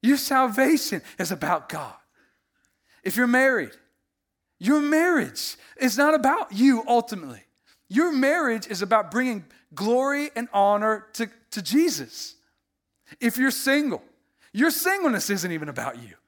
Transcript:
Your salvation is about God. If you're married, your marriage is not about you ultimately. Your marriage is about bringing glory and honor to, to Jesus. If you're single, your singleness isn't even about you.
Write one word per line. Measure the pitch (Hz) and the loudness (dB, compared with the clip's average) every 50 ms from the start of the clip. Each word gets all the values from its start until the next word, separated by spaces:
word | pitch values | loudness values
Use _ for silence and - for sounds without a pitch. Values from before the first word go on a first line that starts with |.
Your | - 233 285 | 4 2 2
salvation | 269 - - 277 262 262 247 202 233 269 269 330 285 - - - 160 - - - - | 2 0 0 2 2 2 2 2 2 4 4 4 2 0 -4 -6 -8 -8 -12 -8 -8
is | 185 160 | -6 -6
about | 190 147 - 151 - 160 - - | -4 -6 -2 -2 -2 -2 -4 -8
God. | - 156 143 113 - - _ _ _ _ _ _ _ _ _ _ _ _ _ _ _ _ _ _ _ _ _ | -12 -12 -12 -12 -16 -20 _ _ _ _ _ _ _ _ _ _ _ _ _ _ _ _ _ _ _ _ _
If | 190 190 | -6 -2
you're | 214 247 | 0 0
married, | 240 240 254 262 269 262 220 151 107 - _ _ _ _ _ _ _ _ _ _ _ _ _ _ _ _ | 2 4 4 4 4 2 0 -4 -6 -12 _ _ _ _ _ _ _ _ _ _ _ _ _ _ _ _
your | _ 175 208 285 302 | _ 0 2 2 2
marriage | 294 294 311 311 330 359 349 294 - 131 - - - - - _ - - - - | 2 2 2 2 4 4 2 0 0 -2 -6 -10 -10 -10 -10 _ -20 -20 -8 -2
is | 262 254 202 | -2 -2 2
not | 226 285 302 311 | 2 2 2 2
about | 302 247 262 294 403 415 - 202 | 2 2 2 2 0 -2 -6 0
you | 196 247 277 262 226 220 | 4 6 6 6 4 2
ultimately. | - 240 240 233 233 220 185 160 135 120 101 _ _ _ _ _ _ _ _ _ _ | 2 2 2 2 -2 -10 -12 -12 -14 -16 -18 _ _ _ _ _ _ _ _ _ _
Your | 185 240 330 359 | 0 0 2 2
marriage | 311 262 262 269 302 359 311 254 226 220 - | 2 2 2 2 2 2 0 0 -2 -2 -4
is | - 220 170 | -8 -6 -6
about | 202 190 226 214 202 156 | -2 0 2 0 0 0
bringing | 151 233 254 254 233 202 160 _ _ _ _ _ 160 | -4 -2 -2 -2 -4 -6 -10 _ _ _ _ _ -10
glory | 185 196 214 233 247 269 277 285 285 294 294 - | -6 -2 0 2 2 2 0 -2 -2 -4 -6 -6
and | 226 240 240 | -8 -10 -4
honor | - 202 196 202 208 208 208 220 220 208 214 _ _ | 0 2 2 2 2 2 0 0 -2 -2 -6 _ _
to, | - 233 202 _ _ _ _ | -8 -8 -8 _ _ _ _
to | - 214 | -12 -10
Jesus. | 180 - 190 294 330 349 247 - 135 113 - - - - - _ _ _ _ _ _ _ _ _ _ _ _ _ _ _ - _ | -6 0 2 2 2 2 0 -4 -10 -12 -14 -16 -16 -16 -18 _ _ _ _ _ _ _ _ _ _ _ _ _ _ _ -14 _
If | 247 233 - | -2 -2 0
you're | 247 262 269 | 2 0 0
single, | 254 - - 269 269 294 294 277 185 - - _ _ _ _ _ _ _ _ _ | 0 0 0 0 2 2 0 0 -4 -6 -8 _ _ _ _ _ _ _ _ _
your | _ 202 269 330 | _ 0 0 2
singleness | - - - 359 381 403 359 302 233 190 - - | 2 0 0 -2 -2 0 0 0 0 0 -2 -4
isn't | 202 190 160 180 | -4 -4 -4 -6
even | 170 160 151 147 | -6 -6 -8 -8
about | 135 131 123 135 120 120 | -8 -8 -8 -8 -10 -12
you. | 117 107 92 _ _ | -18 -20 -20 _ _